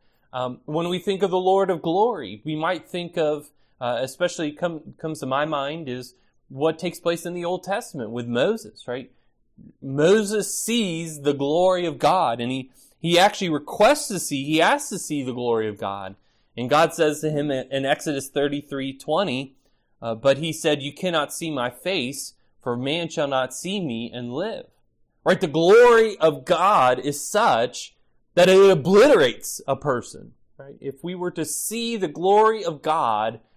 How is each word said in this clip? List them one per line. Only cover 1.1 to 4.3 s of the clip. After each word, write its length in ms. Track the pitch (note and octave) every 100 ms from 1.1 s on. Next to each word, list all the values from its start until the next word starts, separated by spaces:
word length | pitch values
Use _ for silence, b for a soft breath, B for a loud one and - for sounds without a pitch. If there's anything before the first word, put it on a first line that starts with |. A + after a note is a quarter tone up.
| F#3+
of 80 | G3
the 60 | F3+
Lord 320 | F#3 G3 F#3+
of 120 | F3
glory, 600 | E3 F3 A3+ G3 A2 G#2
we 120 | D3+ D#3
might 340 | D#3+ F3+ -
think 260 | F3+ F3 F3
of, 360 | D3+ D3+ D3+ _ _ _
uh, 200 | B2 A#2+
especially 500 | C3 - F3